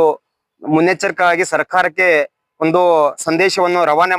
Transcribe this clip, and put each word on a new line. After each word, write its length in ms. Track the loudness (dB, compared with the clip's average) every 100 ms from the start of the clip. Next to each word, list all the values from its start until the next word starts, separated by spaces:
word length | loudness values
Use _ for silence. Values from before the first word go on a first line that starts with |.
| 2 0 _ _ _ _ -4
ಮುನ್ನೆಚ್ಚರಿಕೆಯಾಗಿ 720 | 0 0 0 -4 -2 0 0 -2
ಸರ್ಕಾರಕ್ಕೆ 540 | -4 -2 -2 -2 0 0 2 -2 _ _ -6
ಒಂದು 180 | -2 2 2 2 0 -2 -4
ಸಂದೇಶವನ್ನು 540 | -2 0 0 -2 0 0
ರವಾನೆ 280 | 0 0